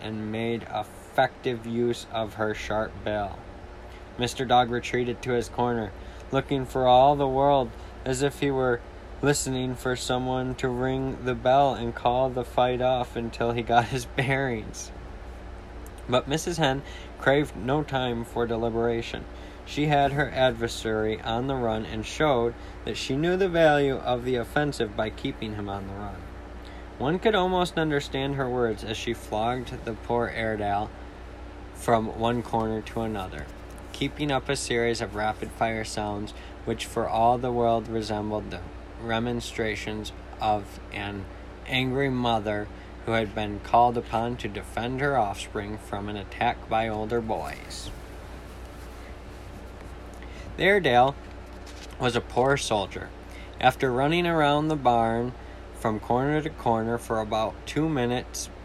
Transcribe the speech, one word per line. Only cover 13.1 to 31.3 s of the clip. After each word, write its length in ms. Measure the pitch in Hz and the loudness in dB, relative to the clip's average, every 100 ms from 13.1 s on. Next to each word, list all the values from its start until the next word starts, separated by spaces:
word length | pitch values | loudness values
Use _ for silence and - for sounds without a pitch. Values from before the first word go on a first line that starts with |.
| 117 | -4
until 360 | 117 - 117 | -6 -2 0
he 100 | 120 | 0
got 240 | 113 117 110 | 4 4 4
his 180 | 135 | -2
<laughs> 120 | - - | -4 -2
bearings. 760 | 131 135 135 113 107 - - - - - - - - - - - - - - | 2 2 0 -2 -6 -12 -12 -12 -14 -14 -14 -14 -14 -14 -14 -14 -14 -10 0
But 200 | 127 131 | 0 2
Missus 300 | 156 - 165 | -2 0 2
Hen 240 | 147 135 - - - - | 2 2 -4 -12 -14 0
craved 380 | 131 143 143 90 | 4 4 4 -2
no 260 | 117 147 | 0 0
time 420 | 147 135 127 117 | 0 0 0 -2
for 220 | 113 117 117 | -4 -2 0
deliberation. 800 | 113 117 113 117 117 - - - - - - | 0 0 2 2 0 -4 -8 -10 -12 -14 -14
She 220 | - - 151 | -8 0 4
had 260 | 143 139 | 4 4
her 180 | 139 131 | 2 0
adversary 880 | 131 131 113 117 - 113 107 107 110 | 4 2 2 -4 -2 0 2 0 -2
on 260 | 120 113 135 | -2 -2 0
the 80 | 135 | 0
run 280 | 120 110 | 0 0
and 220 | 107 110 104 | -4 -6 -6
showed 480 | - 156 123 120 - - - | 2 4 4 2 -2 -12 -10
that 120 | - 107 | -6 -6
she 200 | - 135 | -2 0
knew 200 | 165 185 | 2 2
the 120 | 196 | 2
value 480 | 170 160 147 139 127 | 6 6 6 4 2
of 280 | - 123 | 0 0
the 120 | 123 123 | 0 0
offensive 600 | 113 147 147 - 110 107 | 2 2 2 0 -2 0
by 140 | 110 | -2
keeping 440 | - - - 113 | -2 -6 -4 -6
him 140 | 104 101 | -6 -6
on 200 | 98 95 | -6 -6
the 60 | |
run. 280 | 98 104 92 - - - - - - - - | -8 -8 -10 -12 -14 -14 -14 -14 -14 -12 -4
One 200 | 127 180 | 0 2
could 160 | 226 | 4
almost 420 | 208 185 185 175 - | 4 4 2 2 2
understand 600 | 156 143 - 135 139 139 | 2 2 0 -4 -2 -2
her 120 | 127 | 0
words 360 | 123 117 101 | 2 2 0
as 120 | 107 113 | -4 -4
she 160 | - | -4
flogged 720 | 113 - 107 113 127 117 127 | -4 -2 0 0 0 -4 -8
the 100 | - | -6
poor 340 | 107 - 120 117 | -6 0 0 0
Airedale 640 | 117 110 107 101 101 107 - - - - | 0 -2 0 0 0 -2 -8 -14 -14 -14